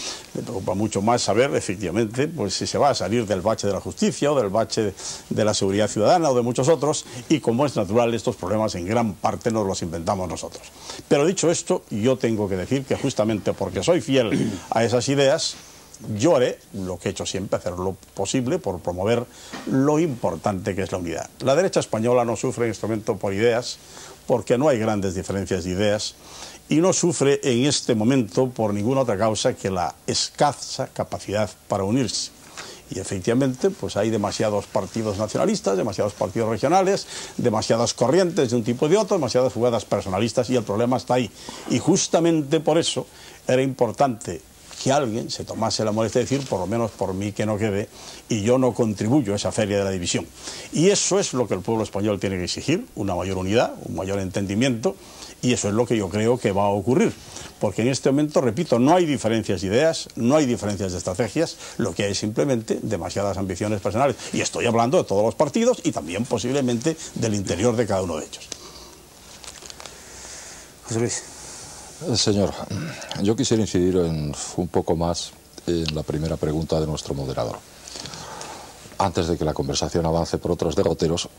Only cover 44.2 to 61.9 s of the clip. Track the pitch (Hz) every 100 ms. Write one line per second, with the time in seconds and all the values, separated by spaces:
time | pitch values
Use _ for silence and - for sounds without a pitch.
44.2 | - 82 - - - - 131 143 123 113
45.2 | 156 - 117 - 113 - 107 107 113 127
46.2 | 110 135 135 95 90 117 110 - 95 95
47.2 | 104 98 107 104 110 98 - - - -
48.2 | - 110 113 131 123 104 113 98 107 147
49.2 | 101 101 92 - 104 101 98 95 85 117
50.2 | - - - - - 220 165 196 - 190
51.2 | 175 127 107 95 90 113 104 98 107 98
52.2 | 101 92 90 - - 180 254 - 98 87
53.2 | 92 95 92 113 185 269 - - 95 101
54.2 | 92 104 98 101 127 113 185 196 - -
55.2 | - - 123 113 104 107 120 117 95 104
56.2 | 110 123 113 95 101 101 98 143 202 -
57.2 | - - - - 104 104 120 131 143 139
58.2 | 151 175 127 110 175 120 131 180 165 131
59.2 | 110 110 104 92 95 113 160 156 - -
60.2 | 117 151 135 - 104 101 95 90 95 92
61.2 | 113 147 160 - - - 98